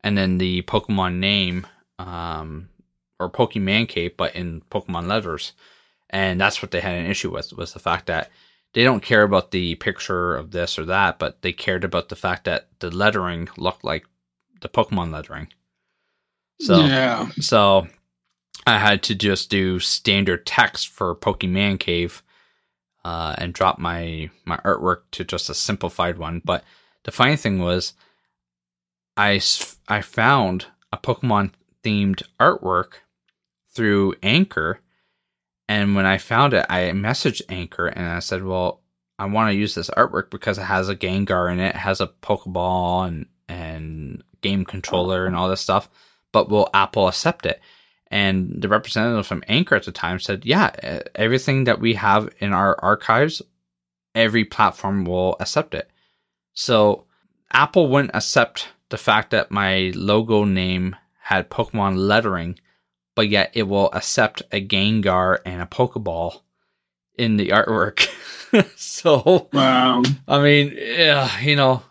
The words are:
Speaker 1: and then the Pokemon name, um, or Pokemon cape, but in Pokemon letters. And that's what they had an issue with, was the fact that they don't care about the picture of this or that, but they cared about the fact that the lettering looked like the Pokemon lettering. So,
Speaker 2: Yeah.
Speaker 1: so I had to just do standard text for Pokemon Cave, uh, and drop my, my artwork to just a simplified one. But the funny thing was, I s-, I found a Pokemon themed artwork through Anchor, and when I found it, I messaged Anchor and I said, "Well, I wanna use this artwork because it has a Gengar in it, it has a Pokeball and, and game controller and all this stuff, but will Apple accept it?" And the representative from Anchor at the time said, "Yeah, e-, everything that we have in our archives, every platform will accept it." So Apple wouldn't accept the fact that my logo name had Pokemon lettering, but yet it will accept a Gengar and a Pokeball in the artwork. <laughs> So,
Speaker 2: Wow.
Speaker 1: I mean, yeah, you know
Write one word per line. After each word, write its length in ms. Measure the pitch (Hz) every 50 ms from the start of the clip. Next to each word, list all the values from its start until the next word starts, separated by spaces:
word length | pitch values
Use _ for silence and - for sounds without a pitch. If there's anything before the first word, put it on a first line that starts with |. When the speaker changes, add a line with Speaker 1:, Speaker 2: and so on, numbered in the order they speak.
| -
Speaker 1:
and 140 | 101 104
then 220 | 101 95 92 92 90
the 240 | 95 92 90 90 87
Pokemon 540 | - - 107 - - 104 98 92 90 87
name, 500 | 92 95 98 101 101 95 90 90 92 95 - _ _ _ _ _ -
um, 680 | 90 92 90 87 85 85 82 78 80 80 78 78 90 - _ _ _ _ _ _ _ _ _ _
or 100 | 90 90
Pokemon 580 | - - 120 110 - 107 98 95 101 107 113 110
cape, 280 | - - 85 87 -
but 180 | - 92 - -
in 260 | 87 90 87 82 82 - _
Pokemon 380 | - 104 - - 90 85 85 90
letters. 440 | 101 113 101 90 80 73 - - - _ _ _ _ _ _ _ _ _ _ _
And 300 | - 95 95 95 92 90
that's 220 | 95 101 - - -
what 80 | 95
they 100 | - 87
had 140 | 85 98 87
an 160 | 87 85 87
issue 220 | 98 - - 92 -
with, 200 | - - - -
was 200 | 87 90 - -
the 80 | -
fact 260 | - 87 85 85 -
that 240 | - 85 80 76 - _ _ _ _ _ _ _ _ _
they 100 | 113 117
don't 180 | 131 127 101 -
care 200 | - 123 107 107
about 260 | 101 98 95 - _
the 240 | - 92 90 85 82
picture 600 | - - 104 92 - - - 95 90 90 87 82
of 160 | 62 85 78 71
this 260 | 87 87 82 - -
or 60 | 80
that, 340 | 82 92 98 101 90 80 _
but 240 | 82 76 - _ -
they 100 | 92 87
cared 300 | - - - 95 92 90
about 260 | 90 85 87 85 _
the 80 | -
fact 280 | - - 95 90 - _
that 240 | 95 85 - - _ _ _
the 120 | - 90 85
lettering 540 | 92 101 107 107 104 92 87 87 85 85 - -
looked 260 | - 76 92 - _ -
like 240 | - 78 78 _ _ _ _ _ _ _ _ _ _ _ _
the 80 | - -
Pokemon 440 | _ - 113 - - 95 87 82 78
lettering. 360 | 76 76 - 71 71 78 - _ _ _ _ _ _ _ _ _ _ _ _ _ _ _ _ _ _ _ _ _ _
So, 180 | 320 262 - 175 156
Speaker 2:
Yeah. 440 | 147 135 131 131 127 120 110 - - - -
Speaker 1:
so 480 | - - 127 110 101 101 98 95 90 80 _ _ _ _ _ _ _ _ _ _ _ _ _ - -
I 120 | - 117 104
had 240 | 104 107 101 95 -
to 120 | - 113
just 340 | 95 101 104 95 92 - -
do 300 | - 98 95 92 92 90
standard 680 | - - - - _ - 98 98 98 95 90 - _
text 420 | - - - 120 98 - - - -
for 280 | - - 101 90 85
Pokemon 640 | - - 104 98 - - 92 90 95 101 101 98 95
Cave, 420 | - - 87 85 87 85 - - _ _ _ _ _ _ _ _ _ _ _ _ _ _ _ _ _
uh, 300 | 85 85 82 82 78 - -
and 140 | - 87 87
drop 260 | - 95 92 - -
my, 500 | 82 85 85 85 85 82 80 80 78 78 _ _ _
my 140 | 85 82 -
artwork 440 | - 98 95 - - 92 90 - _ _ -
to 120 | - 90
just 260 | - - 87 - -
a 40 | 73
simplified 640 | - - - 104 95 - 87 - - 90 87 85 87
one. 220 | 82 78 85 85 -
But 180 | - 90 - _ _ _ _ _ _ _ _ _
the 80 | - -
funny 240 | - 123 131 151
thing 220 | 147 - 113 98 92
was, 360 | 87 87 90 92 - - - _ _ _ _ _ _ _ _ _ _ _ _ _ _ _ _ _ _ _ _ _ _ _ _
I 200 | - 101 104 101
s-, 400 | 98 - - - - - - - _ _ -
I 140 | 104 104 95
found 640 | - - - 110 120 139 135 113 95 90 92 - - _ _ _ _ -
a 60 | -
Pokemon 540 | - - 120 - - 123 110 101 101 92 _ _ _ _ _ _ _
themed 400 | 113 107 104 101 98 95 - - _ _ _
artwork 560 | 120 156 180 - - 92 92 87 92 - - - _ _ _ _ _ _ _ _ _ _ _ _ _ _ _
through 420 | - 113 107 101 101 98 95 90 - -
Anchor, 580 | 98 117 165 190 - - - 80 80 92 - _ _ _ _ _ _ _ _ _ _ _ _ _ _ _ _ _ -
and 280 | 104 104 101 101 101
when 100 | 98 95
I 120 | 95 95 92
found 360 | - - 117 117 139 143 127
it, 100 | 92 - -
I 240 | - 92 90 90 82
messaged 500 | 98 101 110 127 - - 151 110 - - -
Anchor 400 | 95 87 85 - - - 87 85
and 180 | - - 90
I 140 | 85 85 87
said, 240 | - - 95 92 95
"Well, 380 | 92 92 92 90 87 - _ _ _ _ _ _ _ _ -
I 60 | 98
wanna 240 | 98 101 110 113 110
use 240 | 101 98 104 98 -
this 160 | 85 85 -
artwork 400 | - - 120 - - - 98 _
because 280 | - 101 - 113 98 98
it 40 | 92
has 260 | 92 101 92 92 95
a 60 | 98
Gengar 580 | 92 - 92 92 98 101 98 98 90 90 90 90
in 60 | 90
it, 120 | 92 95 -
it 20 |
has 240 | - - 101 95 -
a 60 | 95
Pokeball 1000 | 90 _ _ - - 104 98 - - 90 90 87 90 92 92 90 87 87 90 92 90
and, 180 | 85 78 71 _ _ _ _ -
and 760 | - 87 82 80 80 80 78 78 80 78 76 67 - - - _ _ _ -
game 220 | 95 98 98 92
controller 600 | - - 98 - - - 90 90 92 95 90 92
and 80 | 92 90
all 140 | 87 90 92
this 120 | 95 -
stuff, 280 | - - 95 101 - _ _ _ _ _ _ _ _ _
but 180 | - 110 - -
will 220 | 104 104 98 - -
Apple 360 | 98 98 - - 110 98 92
accept 380 | 90 - - 165 175 _ -
it?" 140 | 82 - - _ _ _ _ _ _ _ _ _ _ -
And 500 | 104 101 98 95 95 92 85 82 - 95
the 60 | 98
representative 580 | 104 104 - - - 113 110 120 120 107 98
from 160 | - 101 78 - -
Anchor 260 | 104 143 180 - -
at 80 | 101 -
the 80 | -
time 300 | 87 - - 85 92 95
said, 240 | - - 101 95 -
"Yeah, 260 | - 143 190 208 - - - -
e-, 240 | 64 80 80 - - _
everything 480 | - 107 113 123 131 131 - 135 135 131
that 160 | 120 117 -
we 140 | - 117 113
have 340 | 107 113 107 98 107 107 - _ _
in 140 | - 101 98
our 260 | 90 98 98 95 -
archives, 640 | - 92 104 - - - 113 117 143 160 160 - - _ _ _ _ _ _ _ _ _ _ _ _ _ _
every 300 | 113 113 110 107 117 107
platform 600 | - - - 110 95 - - - 98 98 98 92
will 320 | 85 90 90 92 92 - -
accept 340 | 98 - - 147 156 - -
it." 160 | 73 - _ _ _ _ _ _ _ _ _ _ _ _ _ _
So 520 | - - - 120 110 107 104 98 - _ _ _ _ _ _ _ _ _ _
Apple 380 | - 127 143 147 - 185 165 139
wouldn't 260 | 127 143 139 - -
accept 540 | - - - - 143 120 - _ - - - - _ _ _
the 80 | - 110
fact 320 | - - 107 107 104 - -
that 180 | 107 - -
my 400 | - 101 101 95 95 95 92 92 90
logo 480 | 90 90 101 104 110 113 113 110 104 104
name 500 | 101 95 92 92 92 92 90 92 92 92 - _ _ _ _
had 320 | _ - 101 95 90 _
Pokemon 460 | - - 113 - - 110 101 98 95
lettering, 600 | 92 95 101 104 113 113 107 95 87 82 87 92 _ _ _ _ _ _ _ _ _ _ _ _
but 120 | - 110 104
yet 220 | 104 101 - - -
it 100 | 117 110
will 260 | 95 101 101 98 - -
accept 500 | 92 - - - - 117 104 - - - _ -
a 120 | 104 98
Gengar 720 | 101 - 95 98 104 110 110 98 101 90 90 92 92 92 - -
and 160 | 90 90 87
a 60 | 87
Pokeball 760 | - - - 127 123 - 120 107 95 82 85 85 85 - - _ _ _ _ _ _ _ _ _ _ _ _ _ _ _ -
in 180 | 120 113 110
the 120 | 104 101 -
artwork. 580 | 95 107 - - 110 107 87 104 - - - - - - - - - - - - -
<laughs> 240 | 220 190 - -
So, 720 | - - - - - - - - 131 - - 185 180 - _ -
Speaker 2:
Wow. 500 | 139 135 131 131 127 127 127 127 123 123 135 139 - - -
Speaker 1:
I 120 | 135 143 143
mean, 300 | 147 147 147 143 143 -
yeah, 640 | - - 113 117 165 165 156 143 143 131 120 - 98
you 160 | 123 147 147
know 260 | 143 139 131 127 120 - _